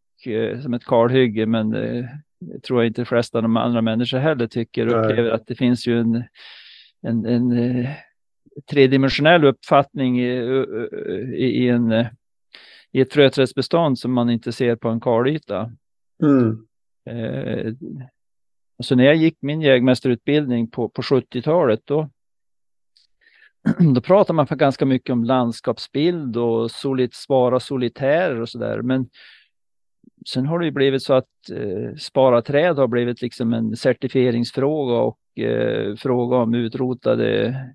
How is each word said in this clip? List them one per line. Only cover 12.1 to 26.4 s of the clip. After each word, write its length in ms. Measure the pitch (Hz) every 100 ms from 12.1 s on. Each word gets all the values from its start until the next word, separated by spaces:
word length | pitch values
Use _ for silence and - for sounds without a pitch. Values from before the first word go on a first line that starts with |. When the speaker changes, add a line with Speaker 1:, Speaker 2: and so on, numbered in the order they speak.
| - _ _ _ - - - _
Speaker 1:
i 80 | 135
ett 120 | 131
fröträdsbestånd 880 | 147 139 135 131 - 131 165 165 127
som 140 | 123
man 180 | 127 120
inte 220 | 117 120
ser 240 | 117 123 117
på 120 | 117
en 120 | 113
kalyta. 680 | 127 113 127 151 - 95 117 - _ _ _ -
Speaker 2:
Mm. 440 | 156 139 117 110 - _ _ _ -
Speaker 1:
Eh, 640 | 117 117 135 - 120 113 131 165 147 131 _ _ _ _ _ _ -
alltså 160 | 120
när 100 | 127
jag 120 | 131 160
gick 200 | 160 -
min 200 | 139 151
jägmästarutbildning 1120 | 156 127 127 127 135 120 - 147 147 120 117
på, 180 | - 117
på 140 | -
sjuttiotalet, 760 | 120 135 - 127 135 165 147 107
då, 260 | - 147 151 _ _ _ _ _ _ _ _ _ _ _ _ _ _ _ - -
<clears throat> 160 | 170
då 60 | 127
pratade 360 | - 185 202 165
man 100 | 143
för 100 | 143
ganska 280 | 147 131 143
mycket 240 | 131 -
om 120 | 123
landskapsbild 1120 | 117 131 120 113 - 117 - 139 160 175 139
och 340 | 113